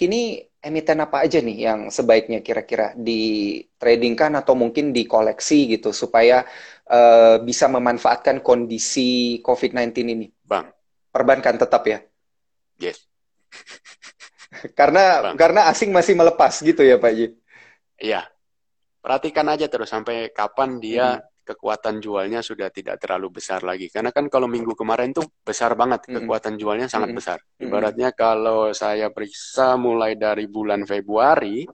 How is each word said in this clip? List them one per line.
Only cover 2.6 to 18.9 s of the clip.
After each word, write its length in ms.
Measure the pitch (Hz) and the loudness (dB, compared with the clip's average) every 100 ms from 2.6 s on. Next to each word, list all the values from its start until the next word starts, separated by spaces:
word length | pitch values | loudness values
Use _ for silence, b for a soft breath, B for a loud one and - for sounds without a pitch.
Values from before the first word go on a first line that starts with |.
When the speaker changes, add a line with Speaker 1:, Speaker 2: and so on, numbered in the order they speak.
| - 113 104 | -4 -4 -4
Speaker 1:
di 640 | 120 117 113 110 107 101 78 - _ | -6 -4 -2 -2 -2 -4 -6 -12 _
trading 340 | 120 117 120 | 2 2 2
kan 220 | 117 151 147 | 0 0 0
atau 160 | 135 127 | 0 0
mungkin 320 | 117 147 147 | 0 -2 -2
di 160 | 123 113 | -2 0
koleksi 560 | 113 110 107 - 151 131 | 0 0 -2 0 2 2
gitu 160 | 110 107 | 0 -4
supaya, 560 | 101 120 117 117 127 120 B B B - | -6 -2 4 6 4 2 B B B 0
eh, 560 | 120 120 117 113 113 | 6 8 10 8 6
bisa 240 | 117 120 135 | 2 0 0
memanfaatkan 720 | 131 123 120 123 120 - 135 - | 2 0 0 0 0 0 0 2
kondisi 960 | 123 117 113 - - 123 123 120 117 | 2 0 -6 -6 -2 0 0 -2 -4
covid 320 | - 123 127 | -2 -2 -2
nineteen 400 | 127 117 117 117 | -4 -4 -4 -4
ini? 160 | 113 104 _ - | -6 -10 _ -6
Speaker 2:
Bank. 240 | 98 82 _ _ _ _ | -6 -6 _ _ _ _
Speaker 1:
Perbankan 480 | - 127 135 131 120 | -2 2 2 2 0
tetap 320 | 123 120 - | 2 0 0
ya? 160 | 107 - _ _ _ _ _ _ - | -6 -8 _ _ _ _ _ _ -14
Speaker 2:
Yes. 240 | 85 - _ _ _ _ _ | -12 -12 _ _ _ _ _
Speaker 1:
<laughs> 1300 | - - - _ - - _ - _ - - - - | -20 -20 -20 _ -20 -20 _ -20 _ -20 -18 -8 2
Karena, 480 | 143 165 190 160 104 | 4 6 6 4 0
Speaker 2:
Bank. 160 | - | 2
Speaker 1:
karena 320 | 165 180 165 | 4 6 4
asing 160 | 151 208 | 2 2
masih 240 | 185 170 | 2 4
melepas 480 | 180 170 165 143 - | 6 4 6 2 2
gitu 240 | 151 160 139 | 0 4 6
ya, 160 | 123 | 6
Pak 100 | 117 110 | 4 0
Ji? 80 | 113 - _ b b b _ - | -4 -8 _ b b b _ -10
Speaker 2:
Iya. 320 | 208 98 - _ _ _ _ _ _ | -6 -6 -6 _ _ _ _ _ _